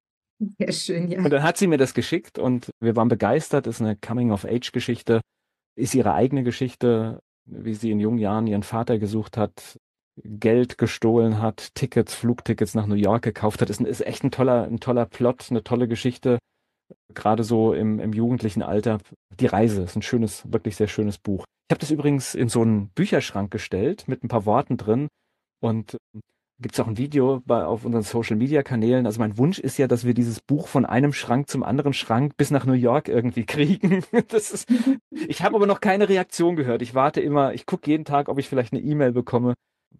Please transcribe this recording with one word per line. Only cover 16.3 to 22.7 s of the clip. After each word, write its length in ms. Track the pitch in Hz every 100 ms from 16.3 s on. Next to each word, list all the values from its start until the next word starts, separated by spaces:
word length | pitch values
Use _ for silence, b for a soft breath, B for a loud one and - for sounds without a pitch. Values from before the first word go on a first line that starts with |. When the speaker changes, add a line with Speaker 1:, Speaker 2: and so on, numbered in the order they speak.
| 120 - _ _ _ _ - _
Speaker 2:
gerade 300 | - 110 110
so 280 | 110 117 113
im, 280 | 78 110 107
im 120 | 110
jugendlichen 500 | 107 117 123 113 104
Alter. 360 | 85 101 113 110 - - _ -
Die 80 | 127
Reise 360 | 95 113 101
ist 140 | 87 110
ein 60 |
schönes, 480 | - 123 110 - 113
wirklich 240 | 110 113 -
sehr 120 | 107
schönes 300 | - 104 98
Buch. 260 | - 95 - _ _
Ich 40 |
habe 60 | 165
das 100 | 139
übrigens 440 | 151 147 139 -
in 140 | - 120
so 140 | 120
einen 260 | 113